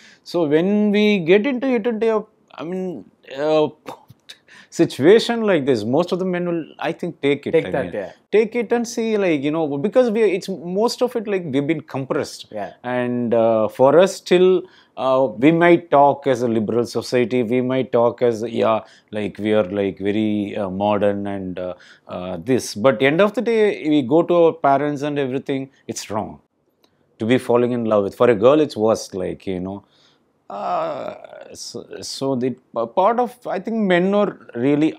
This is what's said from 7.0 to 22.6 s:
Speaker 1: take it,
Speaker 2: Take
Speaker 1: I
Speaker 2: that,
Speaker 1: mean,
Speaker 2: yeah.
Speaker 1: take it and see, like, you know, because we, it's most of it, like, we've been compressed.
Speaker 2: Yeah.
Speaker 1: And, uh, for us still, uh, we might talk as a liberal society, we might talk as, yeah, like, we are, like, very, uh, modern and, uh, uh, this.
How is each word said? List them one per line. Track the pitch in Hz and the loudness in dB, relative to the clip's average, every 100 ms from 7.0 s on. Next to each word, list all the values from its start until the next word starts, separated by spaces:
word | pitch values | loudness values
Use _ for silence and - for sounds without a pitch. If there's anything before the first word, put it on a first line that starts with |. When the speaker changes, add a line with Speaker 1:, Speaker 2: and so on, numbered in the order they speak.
| 175 - | -10 -4
Speaker 1:
take | 139 143 - | -2 -2 0
it, | |
Speaker 2:
Take | 160 92 | 0 0
Speaker 1:
I | |
Speaker 2:
that, | 139 | -4
Speaker 1:
mean, | 92 | -4
Speaker 2:
yeah. | 101 92 - _ | -8 -10 -14 _
Speaker 1:
take | 202 220 | 0 0
it | 240 208 | -2 -2
and | 240 226 | -2 -2
see, | - 226 214 | -4 -2 0
like, | 185 151 | 0 0
you | 143 | -2
know, | 160 151 143 | -2 -4 -4
because | 202 254 240 | 0 2 2
we, | 214 | 2
it's | 214 180 - | 2 0 -6
most | 185 175 185 240 - | -10 -6 -2 -2 0
of | 247 247 | -2 -2
it, | 208 | -4
like, | 196 170 | -4 -2
we've | 131 143 | -2 -2
been | 165 | -4
compressed. | - 135 135 156 120 - - | -6 -8 -4 -4 -6 -10 -14
Speaker 2:
Yeah. | 104 95 - | -12 -12 -10
Speaker 1:
And, | 123 123 123 123 120 | -6 -4 -2 -2 0
uh, | 117 113 113 107 | 2 4 4 0
for | - 135 151 | 4 6 6
us | 185 - | 4 0
still, | - 180 185 180 - _ _ - | 0 4 4 2 -2 _ _ -6
uh, | 131 131 131 98 | 0 2 0 2
we | 147 | 4
might | 165 175 170 - | 6 6 6 4
talk | 143 143 135 139 | 6 6 4 0
as | 117 | 0
a | 123 | 0
liberal | 113 104 117 | 0 0 0
society, | 113 117 - 127 117 127 | -2 -4 -2 0 2 0
we | 110 127 | 0 0
might | 127 131 127 | 0 -2 0
talk | 120 120 113 | 2 2 2
as, | 120 110 | 0 0
yeah, | 113 113 110 110 - _ _ | -4 0 0 0 -4 _ _
like, | 107 101 - | -8 -6 -4
we | 107 | 0
are, | 107 | 0
like, | 92 101 98 90 | 0 -2 -4 -4
very, | 98 104 107 104 101 | -4 -2 -2 -2 -4
uh, | 113 98 | -6 -6
modern | 92 104 104 101 101 101 | -2 -2 0 0 -2 -6
and, | 98 92 90 | -8 -8 -8
uh, | 90 87 - - - | -10 -12 -18 -20 -14
uh, | 104 90 87 | -10 -8 -8
this. | 98 120 | -2 -2